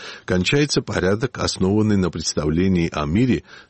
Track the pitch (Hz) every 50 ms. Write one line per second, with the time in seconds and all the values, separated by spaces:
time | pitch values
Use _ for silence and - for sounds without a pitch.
0 | - - - - - - 92 90 90 - 143 143 151 143 - 139 - - 98 90
1 | 85 92 101 113 131 120 - - 85 90 - - 92 92 104 107 110 107 104 98
2 | 92 85 - 85 78 - - - 76 76 78 85 92 98 92 87 82 80 - 78
3 | 76 73 80 107 131 127 98 71 - - - - - _